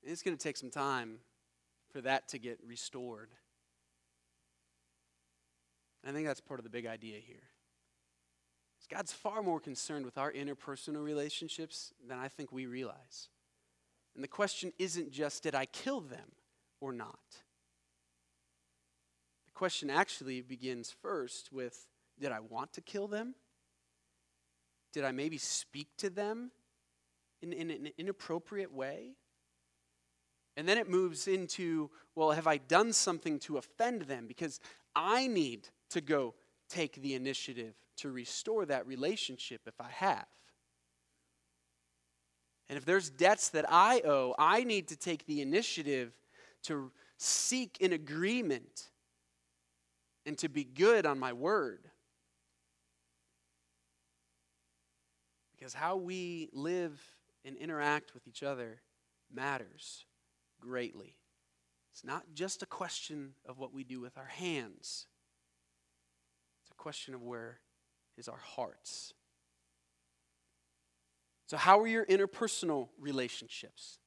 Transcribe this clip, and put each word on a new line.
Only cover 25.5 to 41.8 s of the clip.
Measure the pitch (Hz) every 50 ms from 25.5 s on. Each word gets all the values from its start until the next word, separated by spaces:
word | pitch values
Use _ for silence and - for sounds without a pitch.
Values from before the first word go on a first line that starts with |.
| - - - _ - 143 147 _ _ -
to | - 196
them | 180 196 202 208 220 233 247 247 _ _ _ _ _ _ _ _ _ _ _ _ _ _ _ _ _ _
in, | - 170 170
in | 147 165 165
an | 156 - 139 151 -
inappropriate | - 165 196 196 196 - - 165 170 165 - 208 202 196 - 135
way?" | 131 131 135 143 - - 247 262 _ _ _ _ _ _ _ _ _ _ _ _ _ _ _ _ _ _ _ _ _ _ _ _ _ _ _ _
And | 143 156
then | 175 202
it | 233 220 185
moves | 180 185 185 180 160 143 - 196
into, | 190 190 180 - - - 170 170 160 160 151 143 - - - _ _
"Well, | 160 160 156
have | 151 160 160
I | 160 151
done | 143 131 131 160 180 214 233
something | 220 - - 196 175 160 - 170 151 139
to | - - 151
offend | 135 - - - - 226 233 247 220
them? | 165 135 135 123 117
Because | 110 123 - 170 151 135 - - - - - _ _ _
I | 143 160 185 220 254 262
need | 262 226 185 156 131 117 104 - - _ _ _ _
to | - 175
go | 151 139 156 143 131 120 110 - _ _ _ _ _
take | _ - 180 160 139 - 143
the | 135 139 135
initiative | 131 127 135 135 - - - 131 120 117 113 104 - _ _ _
to | - - 143
restore | 131 127 120 - - - - - 220 220 196
that | 147 139 131 -
relationship | 127 131 123 135 160 214 214 - - 131 123 - - 123 113 _
if | 117 - _
I | 117 123
have. | 127 - 185 196 143 104 - _ - - - - _ _ _ _ _ _ _ _ _ _ _ _ _ _ _ _ _ _ _ _ _ _ _ _ _ _